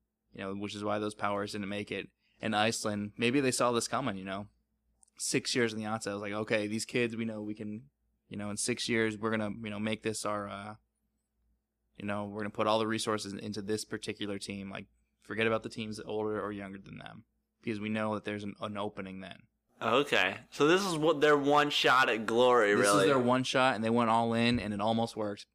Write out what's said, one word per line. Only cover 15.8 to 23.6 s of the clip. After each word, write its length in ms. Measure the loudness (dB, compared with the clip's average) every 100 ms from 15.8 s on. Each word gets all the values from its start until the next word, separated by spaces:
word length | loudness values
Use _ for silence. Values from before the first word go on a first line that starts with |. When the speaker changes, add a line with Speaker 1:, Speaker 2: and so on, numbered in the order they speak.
| -10 -10
Speaker 1:
older 360 | -6 -4 -2 -4
or 120 | -6
younger 260 | -8 -10 -14
than 200 | -16 -16
them, 260 | -16 -18 -20 _ _ _
because 180 | -8 -6
we 80 | -4
know 260 | -2 -2
that 100 | -4
there's 200 | -4 -8
an, 100 | -8 -10
an 160 | -8 -6
opening 440 | -6 -8 -12 -12
then." 180 | -14 -18 _ _ _ -6
Speaker 2:
Okay. 540 | 2 2 4 2 2 -2 -8
So 160 | 2 4
this 180 | 4
is 120 | 2 0
what 240 | 2 4
their 160 | 4 4
one 320 | 6 4 4
shot 400 | 2 4 6 4
at 160 | 2
glory, 500 | 2 6 8 8 6
Speaker 1:
This 120 | 6 6
is 60 |
Speaker 2:
really. 120 | 6 6
Speaker 1:
their 100 | 6
one 260 | 4 2
shot, 300 | 2 4